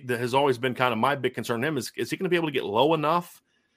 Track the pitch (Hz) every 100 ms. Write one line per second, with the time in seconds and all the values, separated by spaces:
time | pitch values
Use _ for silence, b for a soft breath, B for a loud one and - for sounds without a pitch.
0 | 127 120 123 131 143 117 131 120 127 110
1 | 127 143 127 123 113 117 143 143 107 -
2 | 120 156 185 175 160 - 98 107 143 160
3 | 147 175 175 - _ _ _